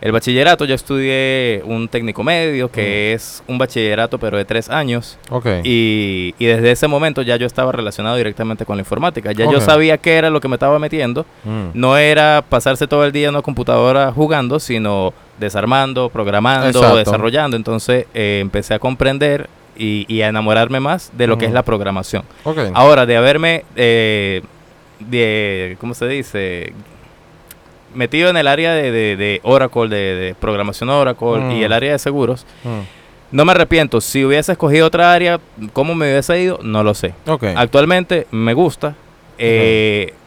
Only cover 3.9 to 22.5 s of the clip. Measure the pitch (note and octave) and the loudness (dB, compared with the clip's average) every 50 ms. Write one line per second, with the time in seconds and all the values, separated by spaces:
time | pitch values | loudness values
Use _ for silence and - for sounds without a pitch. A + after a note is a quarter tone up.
3.9 | G#2 G#2 - - - - A2+ A2 G2+ G#2 G2+ G2 G#2+ A2+ A2 - A#2 D3+ D3+ C3 | 0 -2 -2 -4 -4 -6 -6 -4 -4 -4 -4 -2 -4 -4 -4 -4 -4 -4 -2 -2
4.9 | A#2+ A#2+ A#2 - - - - - B2 B2+ B2 B2 G2 F2+ E2+ B2 B2 A#2 A2+ A2 | -4 -4 -6 -8 -18 -20 -16 -8 -8 -4 -2 -2 -2 -2 0 0 2 2 2 2
5.9 | G#2+ G#2+ G#2 G2 F#2+ F#2 F2+ F2 E2 - A#2+ A#2 A#2 A2+ A2+ A#2+ B2 A#2 - D3+ | 0 0 -2 -2 -2 -4 -4 -6 -6 -2 0 2 2 4 4 2 2 2 2 0
6.9 | D3 C#3+ D#3+ D#3+ D3 C#3 C3 A#2+ A#2+ A#2+ A#2+ B2 - - C3 B2+ B2+ B2 A2+ G#2 | 0 0 0 -2 -2 -2 -2 -2 0 0 -2 -4 -2 -2 -2 -2 -2 -4 -6 -6
7.9 | G2 - G#2 A2 A#2+ B2 A#2 G#2+ G2+ - A#2 A2 A2 G#2+ A2+ - G#2 G2+ F#2+ - | -6 -6 -4 -4 -2 -2 -2 -2 -4 -6 -6 -6 -6 -6 -6 -6 -6 -6 -4 -6
8.9 | - - D3 F3+ E3 - G#2 G#2 G#2 G#2 A2+ A#2 C#3 C#3 B2 - D#3 D3+ D#3 D#3+ | -4 -2 -2 -2 -4 -4 -6 -6 -2 0 2 2 4 2 4 4 4 4 6 4
9.9 | D#3 D3 - E3+ D#3+ D#3+ D#3 D#3+ D#3 D3 - C3+ C3 A#2+ - C#3 D3 D3+ D3+ D3+ | 2 2 2 2 2 4 2 2 0 0 -2 -2 -4 0 2 2 2 2 0 -2
10.9 | D3+ D#3+ C#3 A#2+ B2 C#3 D#3+ - - - - G#2+ A2 A2 G2+ F2+ E2 A#2 B2 C3 | -4 -4 -4 -4 -4 -6 -8 -10 -14 -16 -10 -8 -6 -6 -6 -6 -4 0 2 4
11.9 | C3+ C#3+ D3 D3+ D3+ D3 D3+ D3+ D3+ D3+ C#3+ - - B2 - C#3 C3+ B2 D3+ C#3 | 4 4 4 4 4 4 4 4 4 2 2 0 -2 0 2 0 0 0 -2 0
12.9 | - D3 D3 C#3+ C#3+ D3 D3 D3 C#3+ C#3+ C#3 - C#3 B2 B2 A2+ B2 A#2 A#2 B2 | 2 2 2 2 0 0 -2 0 -2 -2 -4 -4 -6 -6 -2 0 2 4 4 4
13.9 | C3 C#3 C#3 C3+ A#2+ B2 D#3 D3+ D#3+ D3 C3 B2 C3+ D#3 D3+ - B2+ A2+ A2 G#2 | 4 4 2 0 2 0 0 2 2 0 0 -2 -2 -4 -2 -2 -4 -2 -2 -2
14.9 | G2+ G2 F#2+ F#2 - - - - _ - G#2+ G#2 F2+ G#2 G2 A2+ B2+ C3+ C#3 C3+ | 0 0 -2 -2 -4 -6 -20 -20 _ -8 -8 -6 -4 -2 -2 0 2 0 0 0
15.9 | C3 B2+ B2+ A#2+ - A2+ G#2+ G2+ G2+ G#2 A2 B2 C3+ C3+ C3 C3 B2 B2+ B2 A#2 | -2 -4 -4 -4 -2 -4 -4 -2 0 0 2 2 2 2 2 2 4 4 6 6
16.9 | A#2 A2+ G#2+ G#2 G#2 G#2+ G#2 A#2 A#2+ C#3+ D3+ C#3+ B2 A2+ A2 - A#2 A2+ - - | 6 4 4 2 0 0 0 0 0 0 0 0 -2 -4 -4 -4 -4 -4 -2 0
17.9 | B2 B2 A#2+ - - A#2 G#2+ G#2 G#2 G2+ G2 G2 - G#2 G2+ - A2 G#2+ - C3 | 0 0 0 -4 -6 -4 -2 -2 0 -2 -2 -2 -4 -4 -4 -2 -4 -4 -2 -4
18.9 | C3 B2 C3+ C3 C3+ C#3 C#3+ D3 C#3+ C#3+ D3 - - - - - - - A2 G#2+ | -2 0 0 -2 0 0 0 0 0 -2 -4 -10 -16 -20 -20 -20 -12 -6 -4 -4
19.9 | G#2 G#2 G2+ - A2 A2 G#2+ G#2+ G#2+ A2 G#2+ G#2+ G#2+ A2+ A#2 A#2 C3 C3 C3+ C#3+ | -4 -4 -4 -4 -2 -2 0 0 0 -2 0 0 2 2 2 0 0 -4 -2 -2
20.9 | E3 F#3 - - - A#2 A#2+ A#2 A2+ A2+ A2 A2 A2+ B2 B2 - A2+ G#2 G2+ G2 | -4 -4 -6 -12 -4 -2 0 0 0 0 0 0 0 0 0 0 -2 -2 -2 -4
21.9 | G2 F#2+ F#2 - - G2+ F#2 - - - - D3 | -4 -6 -6 -6 -6 -8 -8 -8 -18 -10 -8 -6